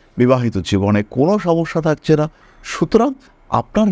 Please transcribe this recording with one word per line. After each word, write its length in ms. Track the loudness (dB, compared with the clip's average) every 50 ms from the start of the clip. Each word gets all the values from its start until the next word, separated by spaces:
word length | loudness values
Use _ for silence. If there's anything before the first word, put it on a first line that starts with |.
| _ _ _
বিবাহিত 400 | 0 2 4 4 2 2 -2 -4 -4
জীবনে 420 | -4 -2 -2 0 2 2 0 0 -2 -4
কোনো 240 | -2 -2 0 0 0 0
সমস্যা 420 | 0 0 0 0 -2 -2 -4 -4
থাকছে 320 | -2 -2 -2 -2 _ 0 0
না। 100 | 0 0 -4 -6 _ _ -20 _ -20 -16
সুতরাং 460 | -12 -4 -4 -4 0 2 2 2 2 -2 -6 _ -20 _ _ _ _
আপনার 380 | -4 -4 -4 -2 -2 -2 0 0